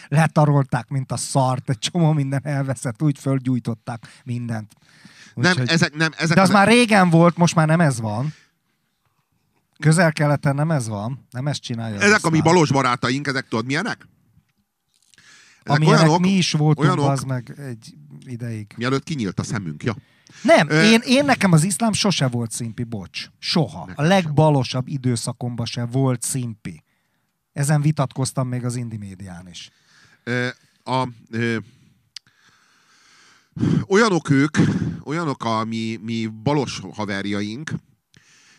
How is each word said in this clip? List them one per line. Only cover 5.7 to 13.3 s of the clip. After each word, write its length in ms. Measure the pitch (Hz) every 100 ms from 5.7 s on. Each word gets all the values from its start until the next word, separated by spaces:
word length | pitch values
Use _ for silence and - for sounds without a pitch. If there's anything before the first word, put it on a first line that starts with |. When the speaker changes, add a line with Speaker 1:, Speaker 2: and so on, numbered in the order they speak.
| 165 170 151
Speaker 2:
nem, 160 | 160 -
ezek 180 | 160 170
Speaker 1:
de 60 |
az 60 | 190
Speaker 2:
az 60 |
Speaker 1:
már 140 | 196 202
régen 420 | 240 240 208 180
volt, 280 | 165 170 165
most 180 | 170 -
már 120 | 156
nem 120 | 165
ez 180 | 160 113
van. 340 | 113 107 143 - _ _ _ _ _ _ _ _ _ _ _ _ _ _
Közel-Keleten 760 | 151 160 165 151 147 143 151 139
nem 160 | 156
ez 160 | 156 113
van, 400 | 104 107 131 -
nem 160 | 123 143
ezt 140 | 131
csinálja 340 | - 117 113 104
az 60 |
Speaker 2:
Ezek 240 | 202 208 170
a 40 |
mi 80 | 160
Speaker 1:
iszlám. 160 | 156
Speaker 2:
balos 180 | 175 147
barátaink, 560 | 135 127 123 120 131
ezek 200 | 139